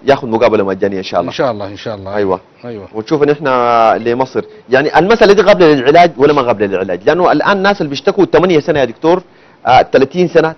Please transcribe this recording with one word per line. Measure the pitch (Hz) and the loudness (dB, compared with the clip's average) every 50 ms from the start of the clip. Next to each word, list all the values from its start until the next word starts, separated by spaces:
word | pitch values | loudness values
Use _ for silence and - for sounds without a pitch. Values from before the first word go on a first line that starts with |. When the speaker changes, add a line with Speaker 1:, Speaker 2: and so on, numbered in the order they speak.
| - | -2
Speaker 1:
ياخذ | 127 135 - 135 | -2 -2 -2 -2
مقابلة | 113 110 113 120 107 107 104 98 | -4 -2 0 0 2 0 0 -2
مجانية | 98 95 95 101 98 98 | -2 -4 -4 -4 -4 -4
إن | 92 92 | -6 -8
شاء | - 107 90 | -6 -4 -4
الله. | 87 87 | -4 -4
Speaker 2:
إن | - | -6
شاء | - 147 123 | -6 -6 -6
الله، | 110 101 101 | -6 -8 -12
إن | 95 101 | -14 -14
شاء | - - 120 107 | -14 -14 -14 -12
الله. | 101 95 95 101 | -12 -12 -8 -6
Speaker 1:
أيوة. | 104 101 95 92 92 _ _ _ _ - | -4 -2 -2 -4 -6 _ _ _ _ -18
Speaker 2:
أيوة. | 120 117 101 92 - 107 | -16 -16 -16 -16 -14 -12
Speaker 1:
ونشوف | 110 107 - 156 143 147 | -10 -6 -4 -2 0 0
إن | 143 | 0
إحنا | 147 143 156 131 127 123 120 120 117 113 113 110 95 | 0 -2 -2 -2 0 0 2 2 2 2 4 2 2
لمصر، | 98 113 117 120 127 - - - 110 - - - - - - | 0 -2 -4 -2 -2 -4 -4 -4 -8 -8 -8 -14 -16 -6 -2
يعني | 123 131 151 147 - 156 | -2 0 0 0 0 0
المسألة | 175 202 233 220 220 196 202 | 2 2 2 2 4 4 4
دي | 208 | 4
قابلة | 180 196 196 185 175 156 147 | 4 2 4 4 4 4 4
للعلاج | 135 120 143 156 170 175 170 - | 2 2 4 4 4 4 4 2
ولا | 123 143 147 147 | 0 2 2 2
ما | 143 | 2
قابلة | 120 120 110 101 104 | 0 -2 -2 -2 -2
للعلاج؟ | 95 95 92 95 95 90 90 101 | -2 -2 -4 -4 -4 -6 -4 -2
لأنه | 147 156 180 175 120 | -2 0 0 2 0
الآن | 143 151 - 165 202 | 0 0 0 0 -2
الناس | 190 190 202 202 - | 0 0 -2 -2 -2
اللي | 165 139 | -4 -8
بيشتكوا | 139 - - 202 185 196 170 | -8 -6 -4 -4 0 0 0
ثمانية | - - 151 175 190 170 147 | 2 2 2 2 2 0 0
سنة | - 170 151 143 | 0 0 -2 -2
يا | 127 | -2
دكتور، | 117 - - 156 165 180 185 - _ _ _ _ _ _ _ - | -2 -4 -4 -2 0 0 -2 -4 _ _ _ _ _ _ _ 0
آه، | 120 127 120 | 2 2 2
ثلاثين | - - - 131 139 135 - 180 180 | 2 2 2 0 0 0 -2 -2 -2
سنة، | 156 - 160 156 160 160 | 0 0 0 0 0 -4